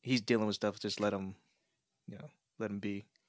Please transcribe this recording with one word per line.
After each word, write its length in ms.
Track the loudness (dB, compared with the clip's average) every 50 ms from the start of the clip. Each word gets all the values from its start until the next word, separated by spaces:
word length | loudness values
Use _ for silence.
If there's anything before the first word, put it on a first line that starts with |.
he's 200 | 0 2 2 2
dealing 260 | 4 4 4 4 4
with 80 | 2 0
stuff. 220 | 0 0 -2 -2 -2
Just 200 | -4 -4 -2 0
let 120 | 0 0
him, 220 | 0 0 -4 -6 -10 -12 _ _ _ _ _ _ _ _ _ _ _ _ _ -18
you 80 | -16
know, 140 | -16 -16 -18 -20 _ _ _ _ -6
let 120 | -4 -4
him 80 | -4 -4
be. 260 | -4 -4 -4 -4 -8 _ _ _ _